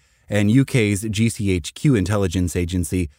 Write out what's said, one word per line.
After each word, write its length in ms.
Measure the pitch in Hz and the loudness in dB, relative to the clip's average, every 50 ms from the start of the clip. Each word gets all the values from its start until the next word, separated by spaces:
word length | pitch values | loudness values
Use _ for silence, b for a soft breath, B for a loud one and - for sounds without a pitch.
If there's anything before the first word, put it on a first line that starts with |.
| _ _ _ _ _ - | _ _ _ _ _ -4
and 200 | 104 104 104 104 | -2 0 2 4
U 140 | 110 135 135 | 4 2 2
K's 380 | - - 131 107 104 104 95 | 2 2 2 2 2 0 -2
G 260 | 110 110 101 101 113 113 | -2 -4 -2 0 0 0
C 240 | - - 104 98 | 0 -2 -2 0
H 220 | 92 87 - - - | 0 0 -2 -6 -8
Q 200 | - - 151 131 | -2 0 2 2
intelligence 640 | 104 87 90 107 104 98 92 82 95 90 85 - | 2 2 0 0 0 0 0 0 0 -2 0 0
agency 540 | 90 87 82 92 92 85 - 98 92 87 78 _ | -2 -4 -2 -2 -2 -2 -2 -2 -2 -2 -4 _